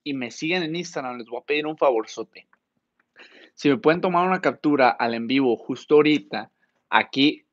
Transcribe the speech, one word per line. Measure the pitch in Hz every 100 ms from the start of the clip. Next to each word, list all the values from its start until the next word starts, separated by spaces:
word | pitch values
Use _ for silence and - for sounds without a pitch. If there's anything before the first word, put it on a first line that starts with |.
y | 147
me | 139 120
siguen | - 160 185
en | 160
Instagram, | 170 170 156 131 123
les | 117
voy | 123
a | -
pedir | 147 151
un | 156
favorzote. | 147 117 107 - 110 - - _ _ _ _ _ _ - - - - -
Si | 143
me | 127
pueden | 147 175
tomar | 185 175 180
una | 185
captura | 156 123 156 143 123
al | - 120
en | 117 113
vivo | 135 131
justo | 113 - 127 - 151
ahorita, | 151 147 - 107 110 _ _ _ -
aquí, | 110 110 135 143 - _